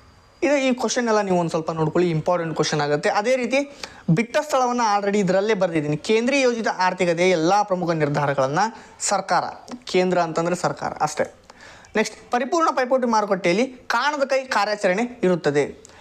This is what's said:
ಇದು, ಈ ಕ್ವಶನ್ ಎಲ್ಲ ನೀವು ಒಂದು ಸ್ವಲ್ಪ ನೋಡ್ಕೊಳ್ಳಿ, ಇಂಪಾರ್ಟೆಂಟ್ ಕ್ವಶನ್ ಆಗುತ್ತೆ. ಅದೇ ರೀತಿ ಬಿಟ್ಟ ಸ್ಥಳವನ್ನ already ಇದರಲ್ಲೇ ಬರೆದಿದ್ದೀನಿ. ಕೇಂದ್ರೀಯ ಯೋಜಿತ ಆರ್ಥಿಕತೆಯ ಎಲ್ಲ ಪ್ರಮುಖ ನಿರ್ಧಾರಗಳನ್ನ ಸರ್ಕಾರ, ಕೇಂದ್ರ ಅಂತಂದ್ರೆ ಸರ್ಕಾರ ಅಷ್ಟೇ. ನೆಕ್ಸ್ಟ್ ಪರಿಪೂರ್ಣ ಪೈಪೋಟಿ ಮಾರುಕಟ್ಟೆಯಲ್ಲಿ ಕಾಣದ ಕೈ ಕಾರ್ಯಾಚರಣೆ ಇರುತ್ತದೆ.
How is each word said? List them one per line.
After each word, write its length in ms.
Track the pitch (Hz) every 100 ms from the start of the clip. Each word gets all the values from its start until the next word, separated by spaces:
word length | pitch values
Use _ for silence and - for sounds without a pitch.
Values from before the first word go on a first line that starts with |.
| - - _ -
ಇದು, 140 | 302 285
ಈ 180 | 262
ಕ್ವಶನ್ 340 | 247 226 254 240
ಎಲ್ಲ 120 | 214
ನೀವು 200 | 202 180
ಒಂದು 100 | 165
ಸ್ವಲ್ಪ 200 | 165 160
ನೋಡ್ಕೊಳ್ಳಿ, 400 | 165 156 175 180
ಇಂಪಾರ್ಟೆಂಟ್ 440 | 156 156 175 165
ಕ್ವಶನ್ 260 | 156 151 151
ಆಗುತ್ತೆ. 280 | 147 190 202
ಅದೇ 280 | 196 214 262
ರೀತಿ 400 | 233 269 285 - - - -
ಬಿಟ್ಟ 260 | 165 233 302
ಸ್ಥಳವನ್ನ 400 | 294 269 247 247 220 208
already 200 | 202 202
ಇದರಲ್ಲೇ 360 | 180 185 214
ಬರೆದಿದ್ದೀನಿ. 420 | 208 180 165 147 151
ಕೇಂದ್ರೀಯ 440 | - 220 240 277
ಯೋಜಿತ 280 | 254 226 220 -
ಆರ್ಥಿಕತೆಯ 520 | 185 185 180 165 185
ಎಲ್ಲ 320 | 175 165 202
ಪ್ರಮುಖ 280 | 202 180 170
ನಿರ್ಧಾರಗಳನ್ನ 680 | 165 143 147 143 139 135 156 220 - - -
ಸರ್ಕಾರ, 440 | - 196 190 180 135 - - -
ಕೇಂದ್ರ 340 | - 185 185 175
ಅಂತಂದ್ರೆ 360 | 165 165 170
ಸರ್ಕಾರ 380 | 180 151 143 151 -
ಅಷ್ಟೇ. 340 | 151 - - - - - - - - 208
ನೆಕ್ಸ್ಟ್ 340 | 220 - -
ಪರಿಪೂರ್ಣ 380 | 247 254 339 330
ಪೈಪೋಟಿ 360 | 269 254 262 240
ಮಾರುಕಟ್ಟೆಯಲ್ಲಿ 600 | 220 202 190 180 185 262
ಕಾಣದ 560 | - - 233 277 294 269
ಕೈ 180 | 269
ಕಾರ್ಯಾಚರಣೆ 760 | 254 220 202 208 196 185 240 -
ಇರುತ್ತದೆ. 600 | 185 175 156 143 139 - - -